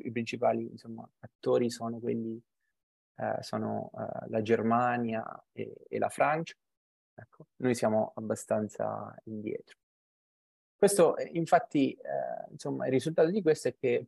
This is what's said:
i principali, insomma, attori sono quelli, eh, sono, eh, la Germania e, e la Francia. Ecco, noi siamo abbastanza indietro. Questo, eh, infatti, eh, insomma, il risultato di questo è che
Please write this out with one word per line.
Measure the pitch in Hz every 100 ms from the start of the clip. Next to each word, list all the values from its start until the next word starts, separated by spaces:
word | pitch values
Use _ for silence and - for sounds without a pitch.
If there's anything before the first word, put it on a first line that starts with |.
i | -
principali, | 120 117 117 117 117 117
insomma, | 117 117 113 117 _
attori | 120 _ 131 127 120
sono | - 117 117
quelli, | 120 117 113 113 - _ _ _ _ _ _ -
eh, | 110 107
sono, | - 110 110 107 - -
eh, | 107 - -
la | 113
Germania | 107 113 113 117 123 120 117 110 - - _
e, | 117 107 - -
e | 113
la | 107
Francia. | - 139 156 165 - _ _ _ _ _ -
Ecco, | - _ 151 _
noi | 127
siamo | 117 113 110 110 -
abbastanza | 110 110 - 113 107 - 107 107 107 -
indietro. | - 110 107 - - - _ _ _ _ _ _ _ _ _ _
Questo, | 202 202 160 -
eh, | 131
infatti, | 170 160 170 - 151 135
eh, | - - 139 123 - -
insomma, | - 143 135 127
il |
risultato | 131 160 165 160
di | 214
questo | 160 151 -
è | -
che | 127 123